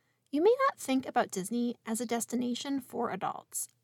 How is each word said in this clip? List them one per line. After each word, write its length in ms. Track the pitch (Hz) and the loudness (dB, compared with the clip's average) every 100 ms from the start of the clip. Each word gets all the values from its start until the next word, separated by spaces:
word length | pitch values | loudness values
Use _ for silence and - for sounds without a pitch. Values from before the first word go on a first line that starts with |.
| _ _ _ | _ _ _
You 100 | 277 | 4
may 120 | 359 508 539 | 6 6 4
not 120 | - | 0
think 280 | - 262 254 | 0 0 2
about 240 | - 214 | 0 0
Disney 460 | - 180 240 240 233 - | 0 -4 -2 -2 -4 -6
as 160 | 226 | -4
a 60 | 240 | -2
destination 760 | 233 - 240 247 233 285 277 | -2 -2 -2 -2 -4 -4 -4
for 300 | 254 240 240 | -4 -6 -4
adults, 580 | 190 - - - - - _ | -2 -4 -6 -10 -10 -10 _